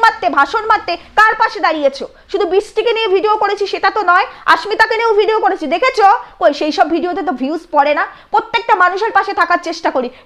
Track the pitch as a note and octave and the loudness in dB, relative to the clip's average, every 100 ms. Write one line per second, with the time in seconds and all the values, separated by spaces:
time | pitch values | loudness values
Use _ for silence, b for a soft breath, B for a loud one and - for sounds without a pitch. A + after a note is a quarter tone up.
0 | A4+ A4 F4+ C#4+ C#4 A4 G#4+ G#4 - E4+ | 0 2 0 0 0 0 0 0 -2 -8
1 | B - A4 A4+ A4+ G#4+ F4 D#4+ C#4 C4+ | B 2 2 2 0 0 -2 0 0 -2
2 | G3+ b _ F#4+ F#4+ F#4 G#4+ - A#4 A4 | -8 b _ -4 0 0 -2 -2 -2 0
3 | A4 F#4+ G#4+ A4 G4+ G4+ G4 F#4 G4 G#4+ | 0 0 2 0 0 -2 -4 -2 -2 -2
4 | F4+ F4+ A#4+ B - E4 G4+ G#4+ A4 A4 | 0 -2 -2 B 0 0 0 0 0 2
5 | A#4 G4+ G#4+ A4 G4+ F#4 D4+ E4 B4+ B4+ | 2 2 2 0 0 -2 -2 0 0 4
6 | G4 A#4+ B - E4 C#4+ D#4 D4+ E4 E4 | 4 2 B -2 0 0 -2 0 0 0
7 | F4+ F#4 F4+ C4 C4 E4 - D4 C#4+ D4+ | -2 -4 -4 -4 -4 -6 -2 0 2 0
8 | G4+ B B G#4+ A4 A#4 - G4 F4+ F#4+ | -2 B B -2 -2 -2 0 2 2 2
9 | A4 G4 G4 G4 E4+ F4 E4 E4 - D4 | 0 0 0 0 0 0 -2 -4 -4 -2
10 | A#3+ B | -4 B